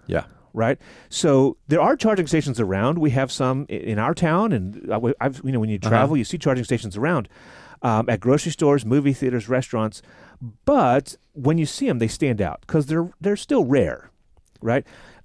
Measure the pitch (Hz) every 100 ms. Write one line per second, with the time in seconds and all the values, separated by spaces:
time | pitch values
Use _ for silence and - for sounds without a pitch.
0 | - 85 - - _ 110 113 139 - -
1 | - - 165 135 135 - - 156 170 294
2 | 220 202 156 160 143 120 101 95 120 170
3 | 151 127 135 - 127 131 143 104 - 104
4 | 120 165 165 170 226 127 92 107 - 107
5 | 117 143 131 131 131 131 110 104 110 113
6 | 139 151 110 175 147 127 117 120 110 101
7 | 143 165 101 - - - - - 127 110
8 | 117 113 110 147 165 - 147 143 110 139
9 | 139 135 131 123 110 127 127 113 110 -
10 | - - - - 120 - - 285 139 131
11 | - - _ - 135 165 151 - 269 131
12 | 113 - 143 110 90 - - 160 139 160
13 | 175 - 190 208 - 277 123 135 85 64
14 | - _ _ _ _ _ 113 127 - -
15 | - -